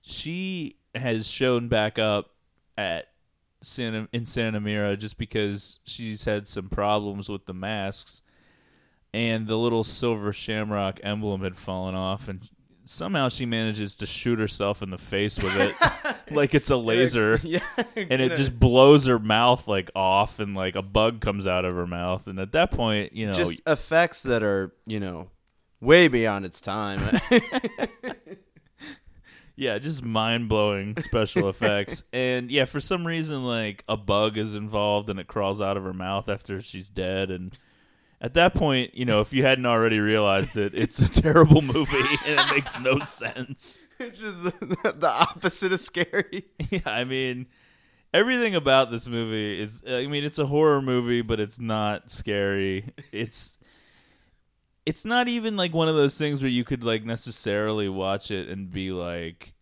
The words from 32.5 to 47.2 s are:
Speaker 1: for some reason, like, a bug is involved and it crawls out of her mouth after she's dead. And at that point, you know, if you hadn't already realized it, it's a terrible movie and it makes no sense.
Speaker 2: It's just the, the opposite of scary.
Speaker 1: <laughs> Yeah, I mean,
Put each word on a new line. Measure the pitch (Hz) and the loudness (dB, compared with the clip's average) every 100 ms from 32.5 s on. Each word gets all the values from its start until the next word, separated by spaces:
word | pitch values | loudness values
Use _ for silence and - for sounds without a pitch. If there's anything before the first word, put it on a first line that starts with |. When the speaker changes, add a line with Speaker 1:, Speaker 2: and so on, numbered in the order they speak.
| 139 131 | 0 0
Speaker 1:
for | 147 | -2
some | 139 185 170 | -2 -2 -2
reason, | 165 156 143 | -4 -4 -4
like, | 127 117 110 101 - | -4 -4 -4 -8 -6
a | 110 | -6
bug | 101 101 107 107 | 0 2 2 0
is | 107 107 | -4 -6
involved | 104 107 104 104 104 | -6 -2 2 2 0
and | 98 | -8
it | - | -6
crawls | 113 98 98 | -4 -2 -2
out | 98 98 | -2 -2
of | |
her | 95 | -4
mouth | 92 92 98 101 | -8 -4 -4 -4
after | 98 - 95 | -8 -6 -10
she's | - 92 92 | -10 -14 -12
dead. | - 92 95 95 | -6 -4 -2 -4
And | 92 90 - _ _ _ _ _ _ | -6 -10 -14 _ _ _ _ _ _
at | 120 131 | -2 4
that | 175 - | 4 4
point, | 160 131 123 - | 2 2 -2 -4
you | 123 | 2
know, | 107 | 2
if | 107 | 2
you | 135 | 2
hadn't | 135 131 123 | 4 4 4
already | 117 113 107 | 4 4 4
realized | 104 110 104 98 98 110 | 4 4 4 2 0 -2
it, | 101 | -4
it's | - - - | 0 -2 2
a | - - | 4 4
terrible | 160 160 156 151 | 6 8 10 10
movie | 143 143 147 135 135 147 147 | 8 0 0 0 0 0 0
and | 151 | 2
it | - 143 | 4 2
makes | 131 - | -2 -4
no | 127 139 | 0 0
sense. | 143 - 113 - 127 139 - - - _ | 0 -8 -8 -8 -12 -8 -8 -10 -14 _
Speaker 2:
It's | 240 185 | -14 -10
just | 220 180 175 - | -10 -6 -6 -6
the, | - 185 220 143 | -6 -2 -2 0
the | 156 | 0
opposite | 117 175 - 185 - 190 | 2 0 0 -2 0 -2
of | 185 | -2
scary. | - - 170 202 190 190 - _ | -4 -4 -2 -2 -4 -8 -12 _
Speaker 1:
<laughs> | 156 | -6
Yeah, | 185 151 | -4 -4
I | 110 | -4
mean, | 127 131 | -4 -4